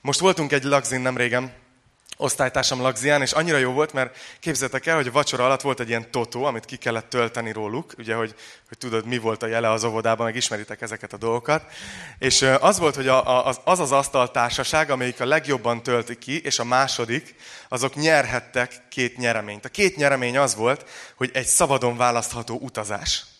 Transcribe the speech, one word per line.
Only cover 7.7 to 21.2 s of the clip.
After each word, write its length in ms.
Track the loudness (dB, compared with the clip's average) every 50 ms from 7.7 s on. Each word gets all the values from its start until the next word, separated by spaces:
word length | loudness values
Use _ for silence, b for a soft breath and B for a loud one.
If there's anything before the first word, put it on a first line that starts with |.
| -6 -6 -8 -10 -16 -14
ugye, 160 | -6 -4 -2
hogy, 200 | -2 -2 -4 -6 B B B B B B _
hogy 100 | -16 _
tudod, 280 | -8 -4 -2 -2 -2
mi 120 | -2 -4 -2
volt 240 | 0 -2 -2 -2 -4
a 40 |
jele 240 | -2 -2 0 2 2
az 140 | 2 2 0
óvodában, 420 | -2 -2 0 0 0 0 0 0
meg 100 | -4 -2
ismeritek 440 | -2 -4 -4 -4 -6 -8 -10 -12 -12
ezeket 320 | -10 -10 -10 -12 -12 -14 -12
a 40 |
dolgokat. 560 | -6 -4 -2 -2 -2 0 0 -2 -2 -2 B B B B B B B B B B B
És, 220 | -2 0 2 4
ö, 140 | 4 6 4 6
az 180 | 6 4 4 6
volt, 160 | 2 0 0
hogy 140 | 0 2 4
a, 200 | 4 4 4 4
a, 180 | 2 2 2
az, 140 | 2 -2 -2 2
az 140 | 2 2 2
az 140 | 2 2 2
asztaltársaság, 960 | 2 2 2 2 2 2 2 2 0 0 2 0 -2 -2 0 2 2 2 2
amelyik 300 | 0 -2 0 -4 -4 -4
a 60 | 0
legjobban 560 | 2 2 2 2 0 -2 0 0 -2 -2 -2 -2
tölti 360 | 0 0 0 0 -2 -10 -12
ki, 240 | -8 -6 -6 -4 -4
és 160 | -4 -2 -2
a 60 | -2
második, 680 | 2 2 2 2 2 0 -4 -4 -2 -2 -4 -4 -8 -20 B B B B B B B
azok 260 | -6 -2 -2 -2 -2
nyerhettek 960 | 0 2 4 4 4 4 2 -2 -6 -6 -4 -2 -2 -2 -2 -4 -18 -20 _
két 280 | -4 -2 -2 -2 -2
nyereményt. 480 | -2 0 0 0 0 -2 -6 -10 -12 -12
A 40 | -12
két 280 | _ 2 2 2 2
nyeremény 420 | 2 2 2 4 2 0 0 2 2
az 160 | 2 2 0
volt, 340 | 0 0 0 0 0 -4 B B B B B B
hogy 160 | B